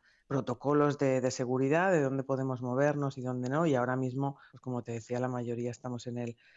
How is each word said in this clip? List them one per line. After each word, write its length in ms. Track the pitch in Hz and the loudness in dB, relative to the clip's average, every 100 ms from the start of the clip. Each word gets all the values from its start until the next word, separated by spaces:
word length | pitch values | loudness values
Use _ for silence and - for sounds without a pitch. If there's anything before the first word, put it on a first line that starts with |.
| _ _ - | _ _ -4
protocolos 680 | 139 113 120 135 147 147 143 | -2 -2 -2 2 4 4 4
de, 240 | 135 131 | 2 2
de 100 | 127 | 2
seguridad, 600 | 123 123 127 135 160 190 | 0 -2 0 2 4 4
de 80 | 170 | 4
dónde 220 | 135 135 | 2 0
podemos 400 | 131 131 131 127 | -2 -2 -2 -4
movernos 560 | 123 127 147 147 139 131 | -2 2 2 2 -2 -4
y 20 | |
dónde 300 | 123 127 123 | -4 -4 -2
no, 160 | 143 170 | 0 2
y 80 | |
ahora 220 | 131 123 131 | 2 2 0
mismo, 420 | 131 127 139 139 - | -2 -2 -2 -4 -14
pues 80 | 131 | -14
como 200 | 127 123 | -8 -6
te 100 | 120 | -6
decía, 280 | 117 - 123 | -8 -4 -2
la 80 | 127 | -2
mayoría 420 | 123 120 117 120 | -2 -4 -4 -6
estamos 360 | 117 127 120 127 | -6 -8 -8 -8
en 100 | 120 | -6
el, 200 | 120 117 - | -6 -10 -18